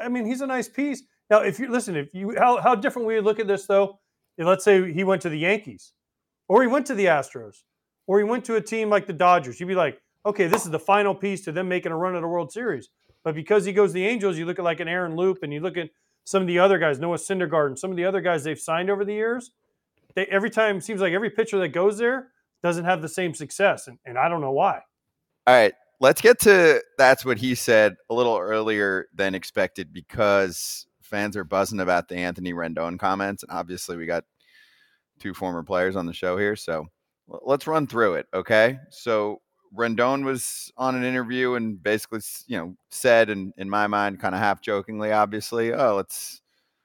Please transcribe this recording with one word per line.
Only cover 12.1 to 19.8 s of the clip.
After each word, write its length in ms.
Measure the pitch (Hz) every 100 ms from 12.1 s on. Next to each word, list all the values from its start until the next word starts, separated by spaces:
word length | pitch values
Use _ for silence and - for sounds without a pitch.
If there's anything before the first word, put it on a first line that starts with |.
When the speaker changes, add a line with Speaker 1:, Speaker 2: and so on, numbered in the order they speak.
| 175
Speaker 1:
at 80 |
a 40 | 165
World 240 | 175 160
Series." 380 | 220 240 135 - _ _ _
But 100 | 165
because 320 | 156 156 208 190
he 80 |
goes 160 | 190 196
to 20 | 180
the 100 | 196
Angels, 320 | 240 196 160
you 80 | 165
look 140 | 180
at, 60 | 170
like, 140 | 165
an 80 | 165
Aaron 280 | 180 175 160
Loup, 240 | 190 185
and 100 | 147
you 80 | 147
look 160 | 180 170
at 120 | 160 _ _ _ -
some 160 | 190
of 60 | 180
the 120 | 175
other 180 | 196 185
guys, 220 | 160 135
Noah 180 | 170 165
Syndergaard, 500 | - 190 170 160 143
and 120 | 127
some 100 | 190
of 60 | 180
the 80 | 180
other 160 | 190
guys 220 | 175 165
they've 160 | 151 147
signed 300 | - 165 185
over 120 | 196 202
the 80 |
years, 380 | 208 226 247 - _ _ _